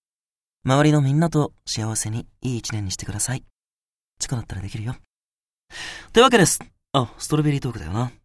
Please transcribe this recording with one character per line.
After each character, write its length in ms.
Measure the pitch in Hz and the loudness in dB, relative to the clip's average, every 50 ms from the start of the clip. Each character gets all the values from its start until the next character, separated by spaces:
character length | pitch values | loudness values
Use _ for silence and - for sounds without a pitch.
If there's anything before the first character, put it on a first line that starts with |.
| _ _ _ _ _ _ _ _ _ _ _ _ - | _ _ _ _ _ _ _ _ _ _ _ _ 0
周 180 | - 131 139 147 | 2 4 6 6
り 80 | 151 | 6
の 100 | 151 151 | 6 4
み 120 | 143 135 139 | 4 4 4
ん 60 | 151 | 2
な 100 | 170 165 | 2 2
と 240 | 156 151 143 - - _ _ | 2 0 0 0 -4 _ _
幸 300 | - - - 110 110 110 | -8 -6 -6 -4 -4 -4
せ 140 | 110 - 110 | -4 -4 -4
に 180 | 110 117 - - _ _ | -6 -6 -8 -10 _ _
い 140 | - 127 127 | -6 -4 -4
い 20 | 113 | -4
一 140 | 107 - | -6 -6
年 120 | - 107 101 | -6 -6 -6
に 80 | 95 | -6
し 60 | 90 - | -8 -8
て 80 | - | -8
く 60 | - | -8
だ 80 | 98 101 | -6 -4
さ 160 | - - 123 | -4 -4 -4
い。 80 | - - _ _ _ _ _ _ _ _ _ _ _ _ _ _ _ | -8 -10 _ _ _ _ _ _ _ _ _ _ _ _ _ _ _
チ 80 | - - | -8 -6
カ 80 | 135 | -6
だ 60 | 117 | -6
っ 40 | - | -6
た 100 | - - | -8 -10
ら 60 | 98 | -10
で 80 | 95 98 | -10 -10
き 80 | - 110 | -10 -8
る 60 | 104 | -8
よ。 100 | 120 127 | -8 -10
っ 1160 | - - _ _ _ _ _ _ _ _ _ _ _ _ _ - - - - - - - - | -10 -14 _ _ _ _ _ _ _ _ _ _ _ _ _ -16 -14 -14 -14 -14 -16 -18 2
て 100 | - 220 | 4 6
わ 80 | 247 269 | 6 8
け 80 | 240 220 | 8 6
で 80 | 175 | 6
す。 140 | 156 - - - - _ _ _ _ - | 4 2 -2 -6 -12 _ _ _ _ -2
あ、 200 | 147 123 - - - | -2 -2 -2 -6 -12
ス 100 | - - | -6 -2
ト 100 | 156 151 | 0 0
ロ 60 | 147 | 2
ベ 80 | 151 | 2
リ 60 | 143 139 | 0 0
ー 20 | |
ト 80 | - 131 | -2 -6
ー 40 | 117 | -8
ク 60 | 104 | -8
だ 60 | 87 | -8
よ 80 | 78 90 | -6 -4
な。 180 | 110 123 123 - _ | -4 -4 -4 -6 _